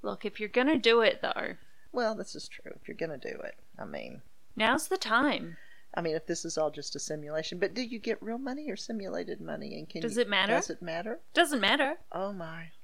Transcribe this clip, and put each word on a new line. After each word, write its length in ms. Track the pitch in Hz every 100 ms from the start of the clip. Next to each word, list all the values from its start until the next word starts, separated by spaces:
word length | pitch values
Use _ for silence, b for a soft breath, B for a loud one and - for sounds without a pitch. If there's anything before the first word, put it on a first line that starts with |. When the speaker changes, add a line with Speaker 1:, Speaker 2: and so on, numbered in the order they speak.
Speaker 1:
Look, 220 | 208 202
if 160 | 208 -
you're 80 | 214
gonna 300 | 240 262 311
do 220 | 226 233
it, 180 | 220 -
though. 320 | - - - - b b b
Speaker 2:
Well, 220 | - 226 220
this 180 | -
is 140 | - -
true. 240 | - - -
If 80 | -
you're 80 | -
gonna 220 | 160 147
do 220 | - -
it, 120 | - - - -
I 60 |
mean. 380 | - 73 62 - - - - -
Speaker 1:
Now's 320 | 220 277 -
the 80 | 381
time. 600 | - 226 285 214 165 165 B B B
Speaker 2:
I 60 | -
mean, 160 | 170 156
if 100 | -
this 180 | 165
is 140 | 170 160
all 120 | 156
just 260 | 147 143 147
a 40 |
simulation. 580 | - 156 147 156 160 180
But 160 | 190
do 80 | 208
you 160 | 247 233
get 220 | 226 220
real 160 | 202 233
money 300 | 269 262 302
or 60 | 190
simulated 640 | - 226 190 175 175 -
money? 360 | 165 151 147 156
And 100 | 156
can 120 | -
Speaker 1:
Does 160 | 233 214
Speaker 2:
you, 60 |
Speaker 1:
it 60 | 226
matter? 260 | 202 202
Speaker 2:
does 160 | 240 427
it 120 | -
matter? 380 | 175 165 208 233 -
Speaker 1:
Doesn't 280 | - 330 285
matter. 340 | 196 262 277 311 -
Speaker 2:
Oh, 220 | 175 196
my. 380 | 196 165 165 165 -